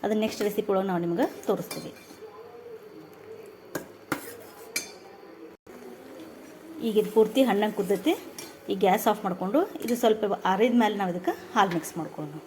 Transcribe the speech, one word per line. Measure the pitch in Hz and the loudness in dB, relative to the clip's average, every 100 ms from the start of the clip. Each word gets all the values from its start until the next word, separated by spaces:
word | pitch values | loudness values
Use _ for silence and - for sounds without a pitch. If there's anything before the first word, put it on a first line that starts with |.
ಅದನ್ನ | 208 214 | 0 0
ನೆಕ್ಸ್ಟ್ | 220 - 208 | 0 0 -2
ರೆಸಿಪಿ | 202 214 | 0 2
ಒಳಗೆ | 190 196 | 2 2
ನಾವು | 180 170 | 0 0
ನಿಮ್ಗೆ | 175 302 - - | 0 0 -2 -2
ತೋರಿಸ್ತೀವಿ. | 202 175 - - - - - - 427 466 466 480 440 427 320 311 - 427 440 - - - - - - - - - - - - - - - - - - - - - - - - - - - - - - - - - - 233 | -2 -2 -10 -12 -16 -20 -20 -18 -18 -18 -18 -18 -18 -18 -20 -20 -20 -18 -18 -18 -20 -14 -12 -12 -20 -10 -10 -10 -16 -18 -18 -10 -10 -10 -16 -20 -20 -20 -18 -20 -20 -20 -20 -18 -20 -18 -18 -18 -18 -20 -20 -18 -6 2
ಈಗ | 208 | 2
ಇದು | 185 - | 4 4
ಪೂರ್ತಿ | 220 262 254 | 4 6 6
ಹಣ್ಣಂಗೆ | 202 214 208 | 6 2 0
ಕುದ್ದೈತಿ. | 185 190 285 403 - - - - - | 0 2 2 0 -2 -16 -16 -16 -6
ಈ | 196 | 2
ಗ್ಯಾಸ್ | 190 202 220 | 4 4 2
ಆಫ್ | 208 196 | 0 -2
ಮಾಡ್ಕೊಂಡು | 180 185 254 403 - 226 | -4 0 2 2 -2 -4
ಇದು | 240 | 2
ಸ್ವಲ್ಪ | 233 220 208 202 - | 4 4 2 0 0
ಆರಿದ | 190 247 240 | 4 4 6
ಮೇಲೆ | 214 208 | 4 2
ನಾವು | 185 | -2
ಇದಕ್ಕೆ | 175 240 440 - | -2 -2 -4 -2
ಹಾಲು | 233 190 170 | 2 4 2
ಮಿಕ್ಸ್ | - 170 | -4 -8
ಮಾಡ್ಕೊಳ್ಳೋಣ. | 156 - 151 151 | -8 -8 -10 -10